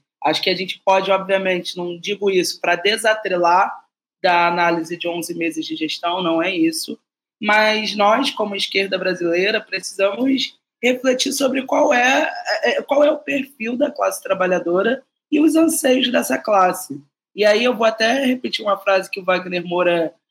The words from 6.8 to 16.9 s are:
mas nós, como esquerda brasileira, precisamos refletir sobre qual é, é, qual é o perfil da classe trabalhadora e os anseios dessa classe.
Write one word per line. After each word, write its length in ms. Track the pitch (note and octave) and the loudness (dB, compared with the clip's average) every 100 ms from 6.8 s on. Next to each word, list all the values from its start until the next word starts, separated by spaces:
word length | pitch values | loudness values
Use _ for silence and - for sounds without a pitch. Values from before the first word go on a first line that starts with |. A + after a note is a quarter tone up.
| - - _ _ _ - | -8 -12 _ _ _ -8
mas 540 | G#3 G#3 G#3+ A3 G#3 | 2 4 4 0 -2
nós, 380 | G#3 G3+ A#3 C#4 | 2 2 4 0
como 240 | - G#3 G3+ | -4 -4 -4
esquerda 420 | - F#3+ G3 F#3+ | -4 -2 -2 -2
brasileira, 600 | F#3 F3+ F3 F3 F#3+ A3 | -2 -2 -2 0 0 -2
precisamos 1000 | - F#3+ - - G3 G3+ C4 C4 - _ _ - | -4 -10 -10 -2 0 0 0 0 -2 _ _ -4
refletir 500 | A#3+ B3+ C4 B3+ C#4 | -2 0 0 0 -2
sobre 300 | - C4+ C4 | -2 -2 -2
qual 320 | B3+ C#4+ D4 | -2 2 2
é, 380 | A#3+ B3+ C#4 D#4 - - G#3 | 4 4 2 0 -4 -6 -2
é, 180 | A#3+ A#3+ | 0 -2
qual 220 | - C#4+ | 0 2
é 60 | D4 | 4
o 60 | D4+ | 2
perfil 580 | - C#4 B3+ - A3+ B3 | -2 -4 -6 -8 -8 -2
da 160 | D4 | -2
classe 280 | - G3 G3 | 0 -2 -2
trabalhadora 840 | - F#3 F#3 F3+ E3+ F3+ A3 C4 _ _ - | -4 -2 0 0 0 0 0 -2 _ _ -2
e 100 | D4 | 2
os 140 | D#4 | 4
anseios 560 | D#4 E4 - C4 B3+ B3+ | 4 2 2 2 2 2
dessa 260 | A#3+ A#3+ - | 0 0 -4
classe. 640 | - G3 F#3 F3 - | 2 4 4 0 -8